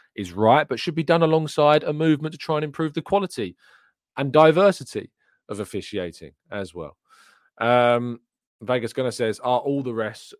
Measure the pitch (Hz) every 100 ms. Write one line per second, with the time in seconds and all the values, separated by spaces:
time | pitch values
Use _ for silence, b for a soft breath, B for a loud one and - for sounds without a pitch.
0 | b - 95 87 107 139 151 117 - 156
1 | 156 170 165 160 156 - 147 151 - 151
2 | 160 151 156 160 - 151 151 139 160 156
3 | - 196 185 - - - b b b b
4 | _ - 139 147 156 160 196 185 127 107
5 | 95 _ _ _ - 104 101 104 - 104
6 | 87 82 76 _ _ 104 95 85 76 -
7 | b b b b b - 113 123 120 120
8 | 120 120 _ _ _ _ 110 127 113 -
9 | 127 113 113 104 127 127 135 143 127 113
10 | 110 107 -